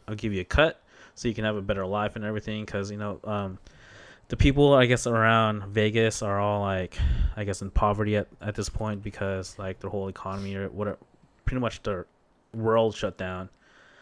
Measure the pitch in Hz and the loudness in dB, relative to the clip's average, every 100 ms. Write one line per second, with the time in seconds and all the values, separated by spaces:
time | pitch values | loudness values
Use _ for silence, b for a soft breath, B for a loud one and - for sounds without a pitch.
0 | - 107 110 95 92 - 160 - _ b | -10 -6 -4 -4 0 2 2 0 _ b
1 | b - 120 110 107 104 98 98 92 104 | b -6 -4 -2 -2 -2 -2 -4 -2 -2
2 | 104 113 107 107 110 107 104 101 101 104 | -2 -4 -6 -6 -6 -8 -6 -6 -6 -6
3 | 104 92 107 104 98 95 B B B B | -8 -8 -6 -4 -4 -8 B B B B
4 | B B - - 143 139 143 135 123 123 | B B -8 4 4 6 6 8 6 4
5 | 120 113 113 113 110 107 101 107 107 113 | 2 4 6 6 4 0 -2 2 2 4
6 | 113 - 104 101 104 104 98 95 90 - | 2 0 -2 0 0 0 0 -2 -4 0
7 | B B B 107 101 95 95 - 104 104 | B B B 0 -6 -6 -2 2 2 2
8 | 107 104 - - 104 107 101 - 107 101 | 2 0 -2 -8 -8 -6 -6 -4 -6 -6
9 | 104 - 98 95 95 - 95 95 95 104 | -8 -6 -4 -4 -8 -10 -10 -8 -6 -6
10 | 98 - 95 98 98 98 98 92 101 - | -6 -8 -8 -8 -8 -6 -8 -6 -6 -6
11 | - _ _ _ - 127 117 - 110 90 | -14 _ _ _ -4 -2 -2 -4 -6 -6
12 | - _ _ _ _ 113 110 113 113 - | -8 _ _ _ _ -2 2 4 2 0
13 | 98 - 92 92 95 _ b b b b | -6 -6 -8 -8 -10 _ b b b b